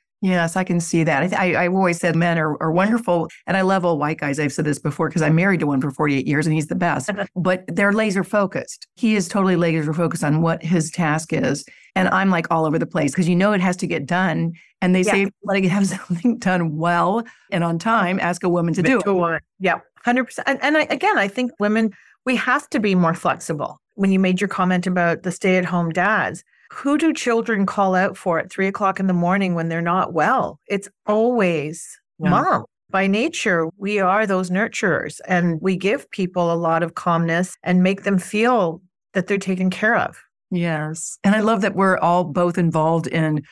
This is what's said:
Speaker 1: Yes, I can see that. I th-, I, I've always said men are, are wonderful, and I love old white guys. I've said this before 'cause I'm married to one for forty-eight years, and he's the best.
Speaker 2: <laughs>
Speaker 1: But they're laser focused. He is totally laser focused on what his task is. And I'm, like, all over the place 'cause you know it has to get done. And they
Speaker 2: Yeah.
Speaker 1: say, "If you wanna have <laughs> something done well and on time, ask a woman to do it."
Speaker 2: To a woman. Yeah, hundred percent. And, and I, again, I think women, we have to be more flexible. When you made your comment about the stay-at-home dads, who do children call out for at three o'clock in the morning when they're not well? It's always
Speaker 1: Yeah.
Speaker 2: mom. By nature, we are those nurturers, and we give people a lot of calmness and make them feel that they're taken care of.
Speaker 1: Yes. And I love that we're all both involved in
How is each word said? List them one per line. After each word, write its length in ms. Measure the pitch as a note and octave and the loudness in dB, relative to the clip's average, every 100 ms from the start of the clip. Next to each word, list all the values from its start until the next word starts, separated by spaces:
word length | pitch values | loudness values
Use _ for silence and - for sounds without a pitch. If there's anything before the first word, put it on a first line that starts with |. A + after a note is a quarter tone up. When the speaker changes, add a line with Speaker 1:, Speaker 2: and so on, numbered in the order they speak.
| _ _ | _ _
Speaker 1:
Yes, 320 | G3 F3+ E3 F#3 | 0 2 0 -2
I 60 | |
can 160 | F#3 F3 | 0 -2
see 220 | E3 E3 | 0 0
that. 220 | D#3+ C#3 | 2 2
I 20 | F3+ | 0
th-, 140 | - | 0
I, 240 | F#3 C#3+ | 0 2
I've 100 | F3 | 2
always 240 | F#3+ F#3 E3+ | 2 0 0
said 160 | F3 | 0
men 240 | D#3+ F3 E3 | 2 2 0
are, 180 | D#3 D3 | -2 -2
are 80 | D#3+ | 0
wonderful, 560 | E3+ G3+ A#3 A#3 F3 D#3+ - - | 2 2 0 0 -2 -2 -8 -4
and 80 | F#3+ | 0
I 60 | |
love 220 | F#3+ F#3+ | 2 2
old 140 | F3 D#3 | 2 0
white 200 | D3 D#3 | -2 -2
guys. 200 | C#3+ C#3 | -4 -2
I've 140 | D3 | -2
said 120 | - | -2
this 140 | D3+ C#3+ | -2 -2
before 320 | D3 C#3+ D#3 | -4 -2 -2
'cause 100 | E3 | 0
I'm 140 | D3+ | 2
married 240 | D#3+ G3 F3 | 4 4 2
to 60 | D3 | 0
one 140 | C3+ | 0
for 100 | C#3 | -2
forty-eight 380 | - D3+ C#3 C3 | -2 0 0 0
years, 180 | D3 D#3 | 0 2
and 80 | |
he's 140 | D#3 D#3 | 0 -2
the 80 | F#3 | -2
best. 340 | F3 D3 E3 G3+ | 0 -2 -4 -6
Speaker 2:
<laughs> 120 | G3 F#3 | -6 -4
Speaker 1:
But 280 | F3+ F#3 F#3 | -2 -2 -2
they're 260 | F3 G3+ | 0 2
laser 300 | G#3 A3 F#3+ | 2 0 -2
focused. 640 | F3+ G#3 F#3+ - - - - | -2 0 -2 -4 -10 -14 -20
He 220 | - A3+ G#3+ | -2 0 0
is 100 | E3+ | 0
totally 280 | G#3 F#3+ F3 | 0 2 2
laser 360 | E3+ D#3+ D3+ | 2 0 0
focused 300 | D#3+ E3 E3 | 0 -2 0
on 160 | D3+ D#3 | 0 2
what 220 | E3 E3 | 2 0
his 280 | D#3+ F3 D#3 | 0 0 0
task 400 | - D#3+ D#3 D#3+ | -2 0 -2 -2
is. 320 | D#3 - C#3+ - - _ - | -2 -2 -4 -8 -20 _ -2
And 120 | F#3 | 0
I'm, 220 | F#3+ G3 | 2 2
like, 160 | F3 E3 | 2 0
all 140 | E3 | 0
over 140 | D#3+ D#3 | 2 0
the 80 | D#3+ | -2
place 280 | E3 C#3+ | 0 0
'cause 140 | E3 E3+ | 0 2
you 60 | F3 | 2
know 160 | G3+ | 2
it 80 | G#3 | 2
has 160 | F#3 F3+ | 0 -2
to 80 | F3 | -4
get 180 | E3 C3+ | -4 -2
done. 460 | F3 F#3 E3 E3 E3 _ _ | 0 0 0 -4 -6 _ _
And 140 | F#3 | 2
they 80 | F#3 | 2
Speaker 2:
Yeah. 100 | F#3 | 2
Speaker 1:
say, 100 | G3 | 2
"If 40 | G3 | 0
you 60 | - | -4
wanna 260 | G#3 G3 F#3+ | -4 0 2
have 180 | G3+ G3 | 2 0
<laughs> 100 | F#3+ | -2
something 400 | - E3+ B3 A#3 | -6 -2 -2 0
done 380 | F#3+ F3+ E3 D3+ | 0 0 0 -2
well 480 | E3+ E3+ E3+ A3 A3+ - _ | 0 2 2 0 -4 -12 _
and 140 | F#3 | -2
on 140 | E3+ E3 | -2 -2
time, 400 | A3+ A3+ F3+ F#3 | 0 2 2 0
ask 240 | F3 F3 | -2 -2
a 40 | F#3 | 0
woman 260 | F3 E3+ | 0 0
to 80 | D#3+ | 0
do 160 | G#3+ G#3+ | 2 2
it." 40 | |
Speaker 2:
To 60 | G3+ | 2
a 40 | |
woman. 260 | F#3+ E3+ D#3+ - - | 0 0 -2 -8 -4
Yeah, 220 | F#3 - - _ | -2 -2 -6 _
hundred 200 | - B3 B3 | -2 0 -2
percent. 220 | - - | -6 -4
And, 100 | C4+ | -2
and 140 | C4+ D#4 | 0 0
I, 40 | |
again, 360 | D4+ D4 F#4+ E4+ | 0 0 0 2
I 80 | G3 | 0
think 240 | A3 B3 - | -2 -6 -2
women, 320 | G#3 G#3+ A3 - - _ | 0 0 0 -4 -20 _
we 120 | - A#3+ | -2 -2
have 340 | B3 C4+ - | 0 0 0
to 80 | C#4 | -2
be 160 | G#3 | 2
more 200 | F#3 E3 | 2 2
flexible. 640 | F3 D#3 - - D3+ - - _ - | 0 -2 -2 -4 -6 -8 -10 _ -2
When 160 | G3 | 2
you 80 | F#3+ | 4
made 200 | F#3+ F#3 | 2 2
your 80 | G3 | -2
comment 380 | - F3+ F3+ F3+ | 0 0 0 0
about 380 | F3+ E3+ - | 0 0 0
the 80 | F#3 | -4
stay-at-home 580 | - F#3+ F#3 F3 F3 E3+ | -4 0 0 0 -2 -2
dads, 540 | D#3+ F#3+ G#3+ G#2 E3+ - _ - | 0 0 0 -2 -6 -14 _ -20
who 260 | - C#4 D4 | -6 -2 2
do 160 | D#4+ | 2
children 540 | - B3 A#3 A3+ G#3+ F#3+ | 0 0 -2 0 0 0
call 280 | - F#3+ | 0 2
out 220 | F#3 F#3 - | 2 0 -2
for 220 | F#3 D#3+ | -2 -2
at 120 | - | -4
three 160 | - F#3+ | -4 -4
o'clock 320 | G3 G3 F#3 | -2 -2 0
in 80 | F#3+ | 0
the 60 | |
morning 420 | F3+ F3 G3 F#3+ | 0 2 0 0
when 140 | E3+ E3 | -2 -4
they're 140 | E3 | -4
not 320 | E3+ F#3 - | -2 0 0
well? 440 | E3 E3 B3+ B2 - - | 0 2 0 -2 -8 -6
It's 200 | G3 G3 _ - | -6 -6 _ -2
always 800 | G#3+ A#3 B3 F#3 D#3+ D3+ F3 - - _ - | 0 2 2 2 0 -4 -8 -16 -20 _ -4
Speaker 1:
Yeah. 120 | F3+ | 0
Speaker 2:
mom. 340 | F#3+ F4 - - _ _ | 2 2 0 -4 _ _
By 160 | F#3+ G3 | 0 2
nature, 640 | G3+ D4+ - A3 F3 D#3+ G3 | 2 0 -2 0 0 0 -4
we 220 | G3+ G#3 | -4 0
are 260 | F#3 G3+ G#3+ | 2 2 2
those 220 | F#3 F3+ | 0 0
nurturers, 720 | F#3 A3 - G3+ D3 - - - | -2 -2 -2 0 0 -2 -10 -2
and 300 | F3+ F3 D#3+ | 0 2 0
we 160 | F3+ F3 | -2 -2
give 340 | F#3+ G3+ - | -2 -2 -4
people 400 | - F3+ F#3 E3+ | -6 -4 0 0
a 60 | E3+ | 0
lot 260 | E3 E3 | 0 0
of 120 | E3 | -2
calmness 640 | - F3+ E3+ E3 E3 F#3 - | -2 0 0 2 0 -2 -6
and 200 | - F3+ | 0 2
make 220 | F#3 G3 | 2 0
them 140 | G3+ F#3+ | 0 -2
feel 640 | - G#3 A#3 A#3+ F3 E3 _ _ _ | 0 0 2 2 0 -4 _ _ _
that 140 | F#3+ F3+ | -4 -2
they're 120 | G3 | -2
taken 300 | F#3+ F#3 F#3 | -2 -2 -2
care 280 | F#3 G#3+ A3 | 0 2 2
of. 200 | - - - _ - | 0 -6 -20 _ -6
Speaker 1:
Yes. 640 | F3 E3+ D#3 D3+ D#3+ - - | -2 -2 -2 -6 -8 -12 -2
And 100 | G3 | 2
I 60 | G#3+ | 2
love 220 | G#3+ A3+ | 2 2
that 120 | G#3 | 0
we're 220 | - F#3+ F#3 | 2 2 2
all 280 | E3+ F3 | 2 2
both 340 | E3 F3+ F3 E3+ | 0 0 0 2
involved 480 | E3+ D#3+ D#3+ E3 D3 | 0 2 2 0 0
in 340 | E3 D#3+ D3+ - | -2 0 -2 -4